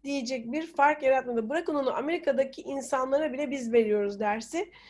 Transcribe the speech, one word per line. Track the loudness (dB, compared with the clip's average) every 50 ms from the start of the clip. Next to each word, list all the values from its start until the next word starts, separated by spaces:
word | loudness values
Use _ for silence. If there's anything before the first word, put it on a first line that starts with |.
| -6
diyecek | -4 -4 -4 -4 -4 -6 -6 -6 -6
bir | -6 -6 -6
fark | -4 2 4 4 4 4 4
yaratmadı. | 4 4 4 4 2 0 -2 -2 -2 0
Bırakın | -2 -2 -2 0 -2
onu, | 0 0 0 -2
Amerika'daki | -2 -2 -2 -2 0 0 0 2 2 0 -2 -4 -12
insanlara | -10 -6 -6 -6 -4 -2 0 0 2 2 2 2 2 0
bile | -2 -4 -4 -2
biz | -4 -4 -2 4
veriyoruz | 4 4 4 4 2 2 0 -2 -2 -2
dersi. | -2 -2 -2 -2 -6 -6 -4 -4 -4 -4 -10 -20 -20